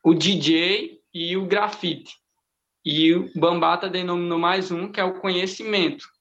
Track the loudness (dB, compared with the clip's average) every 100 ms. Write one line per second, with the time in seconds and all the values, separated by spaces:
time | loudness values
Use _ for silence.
0 | 6 4 4 2 2 2 2 -2 -4 -14
1 | _ -10 -4 -4 0 0 -2 -4 -6 -6
2 | -12 -20 _ _ _ _ _ _ -4 2
3 | 4 4 0 0 2 2 2 0 -2 -4
4 | -4 -4 -2 0 0 0 -2 -6 -6 -2
5 | -2 -2 -4 -2 -4 -6 -2 0 0 -2
6 | -18 _